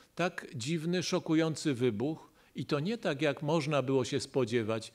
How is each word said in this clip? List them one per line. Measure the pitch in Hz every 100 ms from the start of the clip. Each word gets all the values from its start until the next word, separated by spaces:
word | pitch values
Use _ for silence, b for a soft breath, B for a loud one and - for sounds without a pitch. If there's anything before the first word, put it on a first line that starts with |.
| B
tak | - 175 175 -
dziwny, | 131 117 170 160 180
szokujący | - 180 - 160 160 151 156
wybuch, | 123 127 101 135 160 - b b
i | - 135
to | 147
nie | 165 233
tak, | 190 143
jak | 151 139
można | 147 165 143 147
było | 127 135
się | 123 139
spodziewać, | - 143 120 120 107 113 -